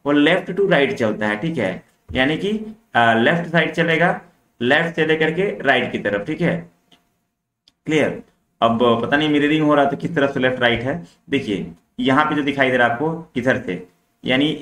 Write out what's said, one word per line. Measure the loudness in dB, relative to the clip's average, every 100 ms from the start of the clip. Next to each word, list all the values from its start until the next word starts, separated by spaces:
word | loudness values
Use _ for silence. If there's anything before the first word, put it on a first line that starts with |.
| 0
वो | 2
left | 4 2 -2
to | -2 2
right | 4 2
चलता | 0 -2 0 -2
है, | -2
ठीक | -4 -2
है, | -4 -6 -14 _ -6
यानी | -2 0 0
कि, | -2 -4 -6 -16 _ 2
अ, | 4 4
left | 2 0 0
side | -2 0
चलेगा, | 0 0 2 0 -2 -10 _ _ -4
लेफ्ट | 0 2 0 -2
से | 0
लेकर | 0 0
के | 0 -4 -2
right | 0 2 0
की | -4
तरफ, | -2 -2 -4
ठीक | -2
है, | -2 -2 -6 _ _ _ _ _ _ _ _ _ _ _ -2
Clear। | 0 0 -2 -12 _ _ 0
अब | 0 4 4 2
पता | 2 0
नहीं | 2
mirroring | 2 2 2
हो | 2 2
रहा | 2
तो | -2
किस | -4 -2
तरफ | -2
से | 0
left | -2 0
right | 0 0
है। | -4 -6 -10 _ -6
देखिए | -4 -2 -4 -6 -14 _ -4
यहाँ | 0 2 2
पे | 0
जो |
दिखाई | -2 0 2
दे | 2
रहा | 2
है |
आपको | 0 -4 -6 -8 -4
इधर | -2 -2
से, | -2 -8 -10 _ _ _
यानी | -2 0 0 -2